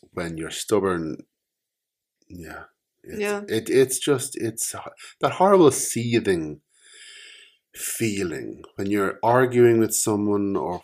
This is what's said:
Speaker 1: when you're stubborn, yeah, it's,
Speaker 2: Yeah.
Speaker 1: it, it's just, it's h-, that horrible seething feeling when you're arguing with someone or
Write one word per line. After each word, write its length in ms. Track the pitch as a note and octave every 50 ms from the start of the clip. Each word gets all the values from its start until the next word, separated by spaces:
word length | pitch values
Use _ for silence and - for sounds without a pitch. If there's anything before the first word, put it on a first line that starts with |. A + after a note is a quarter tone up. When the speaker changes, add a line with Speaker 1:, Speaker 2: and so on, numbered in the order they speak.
| - _ -
Speaker 1:
when 240 | F#2+ F2 E2+ E2
you're 140 | D#2+ D#2+ D#2
stubborn, 720 | - - - - A2+ G2+ F#2+ F#2+ F2+ E2+ D#2+ D#2 D2 - - _ _ _ _ _ _ _ _ _ _ _ _ _ _ _ _ _ _ _ _ -
yeah, 340 | F#2 F2 E2 - - E2 D#2+ - _ _ _ _ _ _ - -
it's, 100 | - G#3+
Speaker 2:
Yeah. 220 | G3+ G3+ G#3 G3+ G#3
Speaker 1:
it, 220 | G3+ - A2 - -
it's 300 | E2 C3 - - - -
just, 360 | - D3+ C#3+ B2 - - -
it's 360 | - - A2+ A2 - - - -
h-, 60 | G2 - - - - - - - -
that 120 | - C3+ -
horrible 380 | - F3+ G3 G3+ F#3+ E3 C#3
seething 880 | - - - - - B2 A#2 A#2+ A#2 A2+ - G2+ F#2 E2 - - - - _ _ _ _ _ - - - - - - - - - - - - - _ _ _ _ -
feeling 880 | - - - - - A#2 A2 G2+ G2 F#2+ E2+ D2 C2+ A#1+ G#1+ G#1+ - - - _
when 140 | - G2+ G2
you're 300 | G#2 G2+ G2 F#2+ - -
arguing 560 | - A2+ A#2+ B2+ C3 A#2+ A#2+ B2 A#2+ A#2+ A#2 A2+
with 140 | A2 G#2+ -
someone 640 | - - A2 G#2+ G#2 G#2 G#2 G2+ G2+ G2+ G2+ G2
or 260 | F2 - F2 F2+ F2